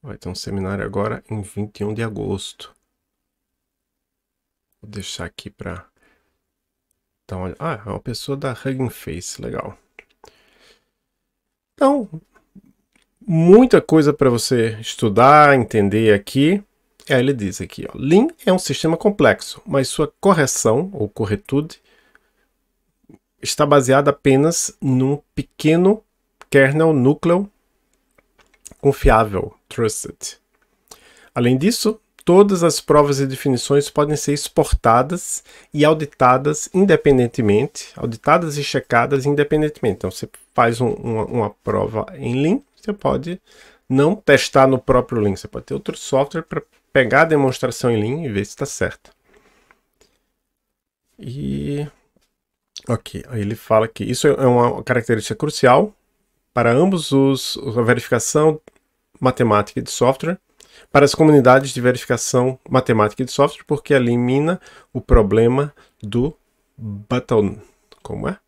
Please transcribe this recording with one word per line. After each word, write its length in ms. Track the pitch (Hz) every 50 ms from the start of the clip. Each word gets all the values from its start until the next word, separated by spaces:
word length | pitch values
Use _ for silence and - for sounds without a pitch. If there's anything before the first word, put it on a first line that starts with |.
Vai 160 | _ 143 101 104
ter 120 | - 92
um 60 | 92
seminário 480 | - - - 101 98 95 92 98 98 104
agora 400 | 104 98 101 101 110 113 - - _
em 120 | 113 110
vinte 400 | 98 95 - 101 104 107 _ -
e 40 | 104
um 80 | 104 107
de 80 | 107
agosto. 720 | 117 113 104 101 104 98 95 98 - - - _ - - _ _ _ _ _ _ _ _ _ _ _ _ _ _ _ _ _ _ _ _ _ _ _ _ _ _ _ _ _ _ _ _ _ _ _ _ _ _ _ _ _ _
Vou 80 | - 107
deixar 360 | 104 101 95 - - - 92
aqui 240 | 87 _ - - 98
pra 360 | _ _ - 92 90 90 - _ _ _ _ _ _ _ _ _ _ _ _ _ _ _ _ _ _ _ _ _ _ _ _ _ _ _ _ -
dar 100 | - 92
uma 80 | 92
olhada. 140 | 92 - _
Ah, 240 | - 165 156 107 104
é 40 | 104
uma 100 | 98 98
pessoa 360 | - - 120 - - - 139
da 180 | 139 139 139 123
Hugging 360 | - - 135 135 131 131 120
Face, 500 | - - - - - - - - - -
legal. 380 | - 120 123 - - - 104 _ _ _ _ - _ _ _ _ _ - _ _ _ _ _ _ _ _ _ _ _ _ _ _ _ _ _ _ _ _ _ _ _ _ _ _ _ _ _
Então, 360 | _ 285 262 285 285 226 - - 160 _ _ _ _ _ _ _ - _ _ _ _ _ _ _ _ _ _ _ _
muita 600 | - - 170 160 165 175 185 220 254 247 - 170
coisa 320 | - - - 160 151 147 143
pra 160 | - 143 131
você 500 | 120 117 - - 131 120 113 113 110 107
estudar, 760 | 110 - - - - 113 98 104 123 135 147 151 151 143 139
entender 580 | 131 117 - - 110 101 101 98 107 113 110 104
aqui. 500 | 101 101 - - 131 139 156 185 202 202 _ _ _ _ _ _ _ - -
Aí 100 | 147 127
ele 140 | 123 135 143
diz 260 | 123 104 95 92 -
aqui, 260 | 92 87 - - - -
ó, 40 | -
Lean 320 | - 131 135 160 196 240 330 - _ -
é 60 | -
um 80 | 185 185
sistema 360 | - - 143 - - 160 165
complexo, 680 | 165 - 220 202 - 147 117 98 - - - - - _
mas 240 | - 156 139 131 -
sua 180 | - - 156 143 _ _
correção 680 | - - 190 160 143 131 - - - 117 123 127 175 190 202
ou 160 | - 107 104
corretude 720 | _ - 113 98 104 101 _ - 135 139 151 160 - _ _ _ _ _ _ _ _ _ _ _ _ _ _ _ _ _ _ _ _ _ _ _ _ _ _ _ - _ _ _ _ _
está 240 | - - - - 147
baseada 460 | 143 147 143 131 123 131 139 147 -
apenas 640 | - - _ 143 135 135 143 160 170 - - - - _
num 360 | - 139 131 127 131 135 143 143 _ _ _
pequeno 680 | - 135 _ _ _ - 151 156 165 180 190 214 214 _ _ _ _ _ _ _ _ - _
kernel 440 | - 143 139 135 139 156 160 165 156
núcleo 560 | 139 123 131 151 - - 165 170 185 202 202 _ _ _ _ _ _ _ _ _ _ _ _ _ _ _ _ _ _ _ _ _ _ _ - - _
confiável, 800 | - 139 139 - - 147 120 110 113 107 98 92 - - - _ _ _
trusted. 720 | - - 117 110 - - - - - _ - - - _ _ _ _ _ _ _ _ _ _ _ - _ _ _ _ _ _ _ _
Além 240 | 123 123 120 127 131
disso, 420 | 143 202 240 - - 214 220 - _ _ _ _ _
todas 400 | - 175 185 208 202 196 175 170
as 160 | 170 147 -
provas 400 | - - 147 147 147 143 143 135
e 60 | 139
definições 640 | 135 131 131 - 143 131 120 - - 139 143 139 -
podem 260 | - - 147 147 151
ser 180 | 139 - - 143
exportadas 1120 | 139 - - _ - 151 - - - - 120 113 120 131 147 180 185 - - - - _ _ - - - _ _
e 100 | 151 147
auditadas 840 | 151 160 156 156 139 _ _ 135 123 127 131 139 147 151 - - - _
independentemente, 1160 | 185 196 196 165 151 - 147 139 127 123 117 - - 117 104 101 104 127 143 _ - - - -
auditadas 600 | - - 123 113 110 _ - 151 175 175 160 143 147
e 60 | 143
checadas 640 | - - 139 - _ - 120 120 139 143 139 127
independentemente. 680 | 143 143 143 147 143 - 151 151 151 147 - - 113 95 -
Então, 140 | - 92
você 180 | - - - - _ - _ _ _
faz 260 | - 123 117 117 113
um, 120 | 127 117
uma, 340 | 104 - - 120 113 110 107
uma 240 | - - 123 110 104
prova 560 | - _ _ - 104 98 98 101 110 110 101 - - -
em 240 | 139 117 120 131
Lean, 200 | 143 156 202 277 _ _ _
você 180 | _ - - 208
pode 480 | 208 - 143 139 - 135 165 180 185 _ _ _ _ - - _ _ _ _
não 260 | 131 131 143 156 214
testar 520 | 208 _ - 143 135 - - - 143 135 131
no 120 | 135 127
próprio 420 | - - 131 123 120 - - 117
Lean, 140 | 104 104 95
você 120 | 90 - -
pode 180 | - 117 -
ter 80 | - -
outro 240 | 104 - - - -
software 460 | - - - 131 139 139 - 160 160
pra 180 | _ - 160 - _ _ _ _ _
pegar 320 | _ 139 131 113 113 139 160
a 20 |
demonstração 640 | 165 156 147 139 131 120 - - 123 117 - - 123
em 100 | 117 110
Lean 260 | 104 110 131 160 170
e 40 | 139
ver 140 | 104 101 101
se 100 | - -
tá 120 | _ 143 -
certa. 420 | - - 92 90 - _ _ - _ _ _ _ _ _ _ _ _ _ _ _ _ _ _ _ _ _ _ _ _ _ _ _ _ _ _ _ _ _ _ _ _ _ _ _ _ _ _ _ _ _
E... 720 | 208 135 120 139 147 135 135 139 143 143 143 143 147 143 _ _ _ _ _ _ _ _ _ _ _ _ _ _ _ _ _ - _ -
Ok, 380 | 120 110 _ - - - - -
aí 120 | 123 110
ele 140 | 104 101 113
fala 320 | 110 - - 117 110 110 110
que 160 | - - 101
isso 240 | - 120 123 - 151
é 180 | - - 135
uma 380 | 127 123 120 120 120 - - 113
característica 520 | - 123 123 117 - 120 110 104 - -
crucial 600 | - - 151 - - - 127 123 143 185 208 _ _ _ _ _ _ _ _ _ _ _ _ _
para 180 | 123 117 117
ambos 400 | 117 131 170 190 196 175 156 -
os, 460 | 139 135 135 135 135 127 - - - - - - 107
a 60 | 120
verificação 800 | 120 113 123 120 - - - 117 - - - 151 151 156 156 151 _ - _ _ _ _ _ _ _ _ _ _
matemática 600 | - 127 123 - 127 113 104 104 101 - - -
de 80 | - -
software, 480 | - - 123 123 135 - - 160 180 - _ _ _ _ - _ _ - - _
para 120 | _ 143 139
as 120 | 139 -
comunidades 560 | - 160 156 151 143 123 127 127 135 139 135
de 100 | 127 131
verificação 800 | 120 123 123 123 - - 127 117 - - - 127 123 127 127 - _ -
matemática 560 | - 131 - - 120 110 107 107 - - 135
de 60 | 123
software, 320 | - - 139 147 - - -
porque 280 | _ 151 143 - - 147
elimina 680 | 135 123 117 120 120 123 123 127 139 147 160 180 180 _ - - - _ _
o 100 | _ 127
problema 720 | - _ - 117 107 98 113 110 113 117 123 135 147 147 _ _ _ _ _ _
do 380 | - 107 98 120 123 151 165 _ _ _ _ _ _ _ _ -
button-, 800 | 113 110 101 101 107 _ 131 127 123 - 123 110 104 95 104 107 - _ _ _ _ _ - _ _
como 240 | - 107 101 104 135
é? 120 | 190 - _